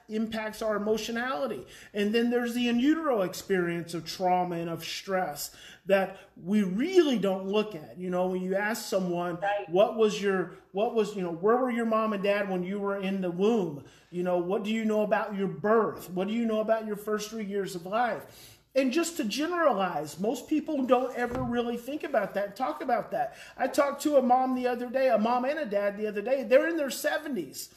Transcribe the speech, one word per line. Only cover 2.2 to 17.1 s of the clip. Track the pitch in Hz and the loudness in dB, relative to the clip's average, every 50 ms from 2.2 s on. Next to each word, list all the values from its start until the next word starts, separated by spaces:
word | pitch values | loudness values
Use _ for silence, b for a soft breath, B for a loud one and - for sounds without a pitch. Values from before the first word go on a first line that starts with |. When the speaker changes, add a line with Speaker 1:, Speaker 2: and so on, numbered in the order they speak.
| 233 240 | 2 2
Speaker 1:
there's | 240 240 240 233 226 | 2 0 0 0 -2
the | 247 240 240 | 0 0 2
in | 233 240 | 2 4
utero | 254 294 320 330 320 294 247 208 | 4 4 2 2 2 0 2 2
experience | 185 170 170 - - - 196 185 175 170 170 170 165 170 175 | 0 0 -2 -8 -4 0 0 2 2 0 -2 -4 -6 -6 -8
of | 165 160 | -8 -8
trauma | - - - 185 180 180 180 180 175 170 | -8 -6 -2 2 2 2 2 2 0 -2
and | 170 170 170 | -4 -4 -4
of | 165 165 - | -6 -6 -8
stress | - - - - 196 190 185 180 151 147 143 - - B B B B B B B | -8 -10 -8 -6 -2 -2 0 0 -2 -4 -8 -10 -12 B B B B B B B
that | 180 190 196 190 190 B B B B _ - | 2 4 4 4 0 B B B B _ -12
we | 160 175 208 214 | -4 0 2 2
really | 202 180 180 214 285 370 381 359 320 285 247 196 | 2 2 0 -2 -2 6 6 6 6 6 4 2
don't | 180 196 185 190 190 190 | 2 0 0 0 -2 0
look | 202 214 208 - - | 0 0 0 0 -4
at. | 156 170 - - 180 | -10 -12 -14 -12 -8
You | 180 185 | -6 -2
know, | 180 180 185 185 | 0 0 0 0
when | 185 185 | 0 -2
you | 185 185 185 | -2 -2 0
ask | 196 208 214 233 226 - - | 0 0 0 -2 -2 -4 -2
someone, | 214 190 185 175 170 175 175 175 170 170 | 0 0 0 0 0 -2 -2 -2 -4 -2
Speaker 2:
Right. | 202 196 208 202 190 165 | -2 -2 -2 -2 -2 2
Speaker 1:
"What | 165 190 220 240 233 | 4 4 4 4 4
was | 226 220 208 180 185 | 4 4 4 4 2
your, | 196 202 190 185 170 B B B B B | 0 2 2 2 0 B B B B B
what | - 196 220 240 233 | -2 -2 -2 2 2
was, | 226 208 208 - | 0 0 0 -2
you | 202 | -4
know, | 180 170 | -4 -4
where | 165 160 185 214 240 | -4 0 4 4 4
were | 247 262 247 | 4 4 2
your | 233 233 233 | 0 0 0
mom | 226 233 220 220 214 | 2 2 2 2 0
and | 208 190 | 0 0
dad | 190 202 202 208 202 190 | 0 2 2 2 0 0
when | 185 180 | -2 -2
you | 180 185 202 202 | -2 -2 -4 -4
were | 202 202 196 202 | -2 -2 -2 -2
in | 190 190 196 190 | -2 -2 -2 -2
the | 185 180 | -2 -2
womb? | 170 175 202 220 240 220 180 165 143 135 123 B B B B B | 0 2 2 4 4 2 0 -2 -6 -10 -12 B B B B B
You | 170 175 | -6 -4
know, | 180 180 180 180 | 0 0 0 0
what | 170 180 202 208 | 0 0 -2 -2
do | 196 214 | -2 -2
you | 220 226 220 | -2 0 0
know | 220 214 214 | 0 2 2
about | 208 196 214 202 220 214 208 | 2 2 0 0 0 -2 -2
your | 190 196 175 | -2 -2 -2
birth? | 160 151 202 208 220 226 208 156 143 - - 160 | -4 -2 2 4 4 4 4 2 -2 -6 -12 -8
What | 180 180 196 208 | -4 -4 -2 -2
do | |
you | 220 233 233 | -2 -2 0
know | 226 214 214 | 0 0 0
about | 214 214 226 220 220 | 2 2 0 0 0
your | 214 208 | -4 -8
first | 196 - 214 | -6 -4 -4